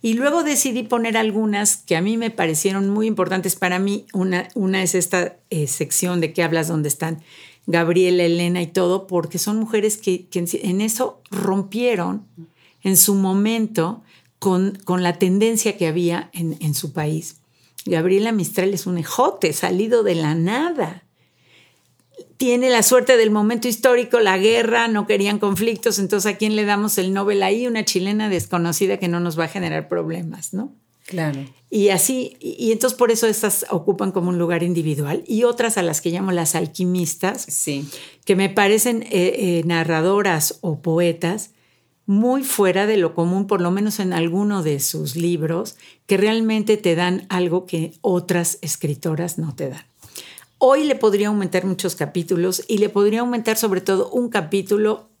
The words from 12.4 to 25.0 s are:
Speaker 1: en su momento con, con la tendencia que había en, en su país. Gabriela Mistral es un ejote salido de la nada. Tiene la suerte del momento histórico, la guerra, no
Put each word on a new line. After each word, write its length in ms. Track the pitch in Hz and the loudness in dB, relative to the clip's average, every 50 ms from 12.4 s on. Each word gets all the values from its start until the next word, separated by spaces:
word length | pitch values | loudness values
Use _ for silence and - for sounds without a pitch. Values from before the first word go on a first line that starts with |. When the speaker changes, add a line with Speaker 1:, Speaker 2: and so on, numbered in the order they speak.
| 165 160 _ _ _ _ _ _ | -20 -20 _ _ _ _ _ _
Speaker 1:
en 160 | _ 190 190 | _ 0 2
su 180 | 180 - - 202 | 4 4 4 4
momento 880 | 196 190 190 190 196 202 220 226 233 220 214 - - 165 175 220 - - _ _ - _ _ _ _ | 2 2 2 2 2 2 0 0 -2 -2 -2 0 -2 -2 -2 -4 -8 -14 _ _ -20 _ _ _ _
con, 380 | - 196 185 180 190 196 202 190 - | -2 0 2 2 2 0 -2 -6 -4
con 200 | - 180 180 180 | -2 -2 0 0
la 100 | 175 175 | 0 0
tendencia 600 | 175 196 185 185 202 214 226 233 220 - 220 190 | 2 2 2 4 2 2 2 2 0 -2 -2 -2
que 100 | - 180 | 0 -2
había 420 | 160 156 175 175 175 170 175 - - - | 0 0 0 0 0 -2 -2 -6 -10 -8
en, 240 | 170 170 160 156 - | -6 -6 -6 -4 -4
en 140 | - 151 147 | -2 -2 -2
su 180 | - - 156 | -2 -4 -6
país. 460 | 127 170 151 151 156 160 160 - - _ _ _ _ _ _ _ _ - - | -6 -4 -4 -2 -4 -4 -8 -10 -18 _ _ _ _ _ _ _ _ -12 -4
Gabriela 480 | - 175 160 160 185 190 196 214 226 226 | -2 0 0 2 2 2 2 2 2 0
Mistral 400 | 208 170 156 - - 180 196 202 | 0 -2 -2 -2 -2 0 0 -2
es 120 | 185 - | -2 -4
un 120 | 180 180 | -4 -4
ejote 560 | 170 151 - - - 247 320 - - - 160 151 | -4 -4 -4 0 0 0 0 0 0 -2 -2 -2
salido 500 | - - 180 180 185 214 226 240 233 214 | -2 -2 -2 0 0 0 2 2 2 2
de 120 | 202 175 | 2 0
la 200 | 170 160 151 156 | 0 0 0 0
nada. 680 | 165 165 180 214 254 311 349 339 285 202 160 180 180 _ _ _ _ _ _ _ _ _ _ _ _ _ _ _ _ _ _ _ _ _ _ _ - - _ _ | 2 0 0 0 0 -2 -2 -2 -2 -4 -4 -6 -14 _ _ _ _ _ _ _ _ _ _ _ _ _ _ _ _ _ _ _ _ _ _ _ -20 -20 _ _
Tiene 320 | _ - 247 240 247 254 262 | _ 0 2 2 2 4 4
la 140 | 247 226 208 | 4 4 4
suerte 320 | - 254 247 233 - 254 | 6 6 4 6 6 6
del 160 | 233 226 214 | 6 6 4
momento 360 | 208 214 208 214 240 233 240 | 4 2 2 2 0 0 -2
histórico, 520 | 254 220 - - 262 247 240 247 240 - 233 | -2 -4 2 4 4 4 4 2 2 2 4
la 180 | 220 196 190 | 4 4 4
guerra, 500 | 190 190 214 226 233 226 220 226 233 233 | 4 4 4 4 4 2 2 2 2 2
no 200 | 233 220 208 | 2 0 0